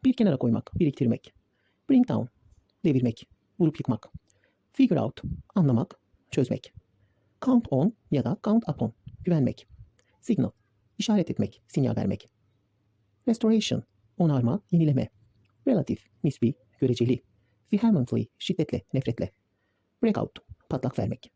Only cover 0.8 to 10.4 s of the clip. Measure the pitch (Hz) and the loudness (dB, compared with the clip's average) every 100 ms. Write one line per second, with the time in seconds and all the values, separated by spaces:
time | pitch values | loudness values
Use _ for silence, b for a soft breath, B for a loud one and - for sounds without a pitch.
0.8 | 160 - 131 117 - _ _ _ _ _ | 0 2 -2 -2 -6 _ _ _ _ _
1.8 | - 262 247 113 117 _ _ _ _ _ | 2 2 4 0 -4 _ _ _ _ _
2.8 | 175 131 120 113 - _ _ _ 165 - | 0 2 0 -4 -16 _ _ _ 0 2
3.8 | - 110 - - _ _ _ _ _ - | -2 -2 -6 -20 _ _ _ _ _ 0
4.8 | 269 151 113 - - - - - 147 117 | 2 2 0 -4 -10 -10 -6 0 2 2
5.8 | - - _ _ _ - 131 107 - - | 0 -8 _ _ _ -2 -2 -4 -8 -20
6.8 | _ _ _ _ _ _ - 254 - 131 | _ _ _ _ _ _ 2 2 2 0
7.8 | 170 - _ 143 120 160 - 220 - 147 | 0 -2 _ -2 -2 -4 0 0 0 -4
8.8 | 110 - - - - 165 123 - - - | -6 -6 -20 -10 -2 0 0 -4 -18 -20
9.8 | - _ _ _ - 208 | -20 _ _ _ -4 -2